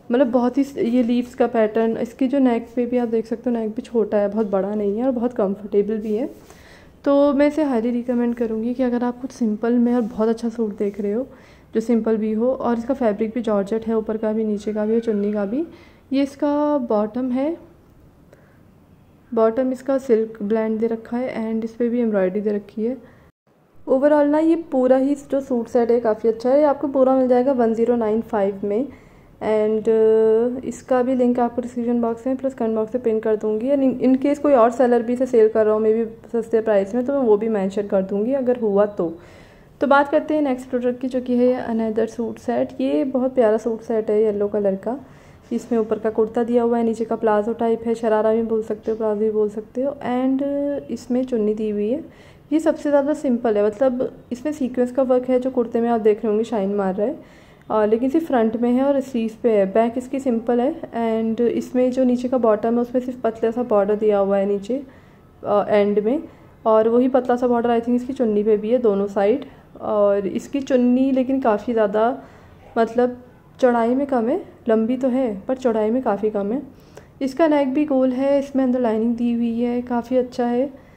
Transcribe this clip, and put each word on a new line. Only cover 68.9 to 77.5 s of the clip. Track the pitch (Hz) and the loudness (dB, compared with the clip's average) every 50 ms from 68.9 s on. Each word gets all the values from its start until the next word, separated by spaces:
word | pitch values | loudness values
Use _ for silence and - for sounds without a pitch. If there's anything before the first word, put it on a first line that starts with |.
| 196 196 196 202 | 2 2 0 -2
side। | 202 214 196 202 240 294 277 - - - - - - - | 0 0 2 2 2 0 -2 -10 -18 -20 -20 -20 -16 -10
और | - 233 220 208 202 202 202 202 196 190 | -6 -2 0 2 4 4 2 2 0 -2
इसकी | - 233 - - - 277 | -4 -6 -6 -6 -6 -6
चुन्नी | 269 - 277 247 247 247 247 254 262 269 | -2 0 0 2 2 4 2 2 2 2
लेकिन | 269 262 254 247 269 269 | 2 0 0 0 0 0
काफ़ी | 262 247 208 208 208 - 240 | 2 2 0 0 0 -2 0
ज़्यादा | 226 214 202 196 214 220 233 269 262 - - - - - - - - - - - 240 | 0 0 2 2 2 0 0 0 -4 -10 -18 -20 -20 -20 -20 -20 -20 -18 -6 -2 0
मतलब | 226 220 226 240 247 247 247 - - - - - _ - - - 269 | 0 0 2 0 0 0 0 -6 -16 -20 -20 -20 _ -18 -6 0 2
चौड़ाई | 247 240 233 226 233 247 | 2 4 4 2 2 0
में | 269 285 277 | 0 0 0
कम | 285 247 220 226 | 0 0 0 0
है, | 294 392 - - - - - - | -2 -4 -4 -10 -18 -8 -2 0
लंबी | 220 226 220 220 262 254 | 2 2 2 0 -2 -2
तो | 262 269 | 0 0
है | 240 262 269 233 208 190 - - | 0 0 -2 -2 -4 -6 -6 -6
पर | 262 262 | -6 -2
चौड़ाई | - 254 226 226 214 214 | -2 -2 0 0 0 0
में | 233 262 254 | 0 0 0
काफ़ी | 254 202 196 208 214 | -2 -2 0 -2 -2
कम | 214 202 196 202 | -2 -2 -4 -2
है। | 226 277 - - - - - - - - - - - - | -4 -4 -6 -10 -16 -20 -20 -20 -20 -20 -20 -18 -10 -6
इसका | 269 262 262 - 330 | -6 -4 0 2 2
neck | 311 | 4